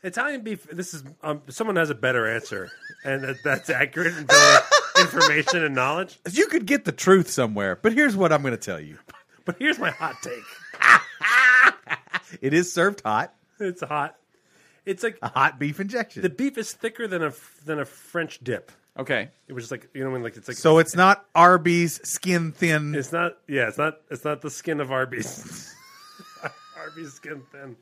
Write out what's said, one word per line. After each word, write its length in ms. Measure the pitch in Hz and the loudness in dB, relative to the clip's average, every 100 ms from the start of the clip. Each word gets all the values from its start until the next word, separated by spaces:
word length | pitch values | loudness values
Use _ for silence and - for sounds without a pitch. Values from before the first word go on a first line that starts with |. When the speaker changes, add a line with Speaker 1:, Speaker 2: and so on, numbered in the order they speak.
Speaker 1:
Italian 380 | 190 196 277 277 | -8 -6 -6 -6
beef, 260 | 220 202 151 | -8 -10 -12
this 220 | 170 180 | -12 -12
is, 100 | 160 135 160 | -14 -18 -14
um, 200 | 156 147 143 | -8 -8 -10
someone 260 | - 220 185 | -8 -2 0
has 140 | 160 | 0
a 40 | 110 | 0
better 320 | 127 123 110 | 0 0 0
answer, 420 | 113 - 98 90 - - - 139 | -4 -6 -12 -12 -16 -20 -12 -6
and 180 | 135 | -6
that, 120 | 135 131 | -6 -6
that's 260 | 147 135 - | -4 -4 -2
accurate 480 | 131 139 160 170 170 | -2 0 0 -4 -4
in 80 | 147 | 6
terms 40 | |
of 300 | 571 587 - - 571 | 8 10 8 6 2
Speaker 2:
<laughs> 160 | - 539 | 4 2
Speaker 1:
information 640 | - - 170 151 147 175 | 4 4 4 4 0 0
and 120 | 156 131 | 0 0
knowledge. 440 | 131 160 185 - - | 0 -2 -6 -12 -6
Speaker 2:
You 160 | 208 415 | 0 0
could 180 | 330 190 | 0 0
get 200 | 277 - | -2 -2
the 60 | |
truth 380 | - - 190 165 | -2 4 4 4
somewhere, 460 | - 117 104 98 90 | -2 -2 -2 -4 -2
but 120 | 220 | 0
here's 220 | 226 294 196 | 2 0 2
what 180 | 175 | 2
I'm 80 | 151 | 2
gonna 160 | 139 113 | 0 -6
tell 220 | - 85 | -8 -10
you. 180 | 76 76 _ - _ _ - | -12 -20 _ -20 _ _ -12
Speaker 1:
But 120 | 170 | -4
here's 180 | 285 339 | -4 -2
my 120 | 165 | -4
hot 240 | - 160 - | -6 -10 -10
take. 220 | - 339 - - - - | -14 -14 -16 -20 -20 0
Speaker 2:
<laughs> 960 | - - - - 202 247 254 254 254 - - 151 _ 180 - 170 | 4 4 2 -6 0 4 4 6 4 2 -12 -12 _ -12 -10 -8
It 120 | 135 | 0
is 180 | 156 180 | 0 0
served 300 | 175 185 202 110 | 0 -2 -2 -2
hot. 280 | 107 165 _ _ _ | -2 -2 _ _ _
Speaker 1:
It's 220 | 202 180 | -10 -8
hot. 320 | 139 147 147 _ _ _ _ _ _ _ - | -8 -6 -6 _ _ _ _ _ _ _ -10
It's 180 | 190 | -6
like 160 | 233 220 | -6 -8
Speaker 2:
A 60 | 120 | -6
hot 320 | - 143 127 | 2 0 0
beef 200 | 147 151 | -8 -6
injection. 400 | 196 240 226 - | -6 -6 -8 -6
Speaker 1:
the 60 | 180 | -6
beef 280 | 147 269 269 | -4 -6 -6
is 140 | 214 | -12
thicker 340 | - 226 226 226 | -10 -10 -8 -8
than 140 | 180 | -4
a, 100 | 156 131 - _ 147 | -6 -8 -20 _ -8
than 120 | 151 | -8
a 60 | 139 | -8
French 540 | - - 175 160 - | -12 -10 -8 -8 -10
dip. 300 | 123 104 - _ _ - | -8 -8 -8 _ _ -14
Speaker 3:
Okay. 320 | 135 123 98 _ _ | -4 -4 -4 _ _
Speaker 1:
It 60 | |
was 100 | 127 113 | -16 -12
just 60 | |
like, 180 | 131 _ | -14 _
you 100 | 139 | -10
know, 80 | 131 | -8
when, 120 | 131 | -6
like, 140 | 117 110 | -8 -12
it's 100 | 113 | -14
like 80 | 123 | 0
Speaker 2:
So 220 | 160 160 | 6 6
it's 160 | 156 170 | 4 4
not 300 | 185 196 _ 165 | 4 4 _ 6
Arby's 640 | 175 185 160 170 170 - - | 8 8 4 2 0 -4 -10
skin 460 | - 185 175 165 | -8 -2 -2 -2
thin. 420 | - 170 151 147 147 | -2 0 0 -2 -6
Speaker 1:
It's 160 | 135 | -4
not, 260 | 165 170 - - | -4 -4 -6 -6
yeah, 180 | 139 113 | -2 -2
it's 100 | 107 | -2
not, 220 | 151 156 _ | -4 -4 _
it's 140 | 135 | -10
not 180 | 151 143 | -6 -6
the 80 | 147 | -8
skin 300 | - - 151 | -10 -6 -6
of 120 | 135 | -4
Arby's. 840 | 131 127 120 104 - - - - 855 1047 1077 1077 1077 | -4 -4 -6 -10 -12 -16 -18 -20 -20 -20 -20 -20 -20
<laughs> 540 | 1077 1077 - 1077 - 160 | -20 -14 -14 -16 -20 -20
Arby's 360 | 156 156 156 | -20 -18 -20
skin 300 | 131 147 147 131 | -18 -18 -18 -18
thin. 240 | 139 139 117 | -20 -20 -20